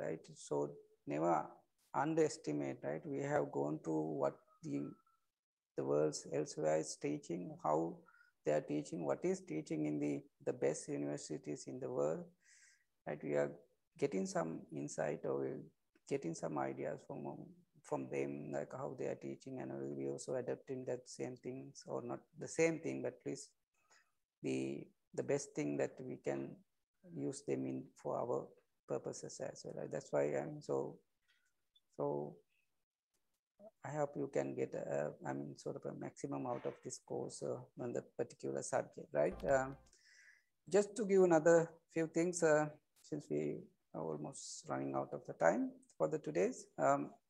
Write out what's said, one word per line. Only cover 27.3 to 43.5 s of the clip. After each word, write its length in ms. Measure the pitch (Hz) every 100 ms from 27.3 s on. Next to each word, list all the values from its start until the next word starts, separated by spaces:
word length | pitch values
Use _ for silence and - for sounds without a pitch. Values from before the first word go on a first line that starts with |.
| 139 -
them 180 | 135 131
in 180 | 131 131 -
for 220 | 147 135
our 280 | 127 131 - - _ _ -
purposes 520 | 139 - - - -
as 220 | - - -
well. 100 | -
Right? 140 | -
That's 200 | - -
why 120 | 147 143 143
I'm 260 | 151 151
so, 360 | 147 139 156 165 _ _ _ _ _ _ _ _ _ -
so 380 | 143 147 147 - _ _ _ _ _ _ _ _ _ _ _ _ 208 -
I 80 | 131
hope 200 | 151 143 139
you 140 | 139
can 240 | 143 139 131
get 180 | 131
a, 380 | - - 143 147 - 139
I 60 |
mean, 240 | 139 147 139
sort 200 | 156 139
of 80 | 143
a 100 | 143
maximum 500 | 139 - 143 139 127
out 180 | 135 139
of 80 | -
this 160 | - - -
course, 360 | 127 131 -
uh, 420 | 143 127 127 -
on 100 | 127
the 100 | 131 127 -
particular 440 | 120 - 135 135
subject, 460 | 135 127 - - -
right? 220 | 143 156 185 156
Um, 280 | 139 131 139 - - - - - - _ _ -
just 240 | 180 196 202
to 80 | 202
give 180 | 190
another 480 | 185 160 160 165 165 - _
few 140 | 170 160
things, 360 | 165 175 175
uh, 240 | 160 151 151 147 _ _
since 240 | - 151 -
we 280 | 147 -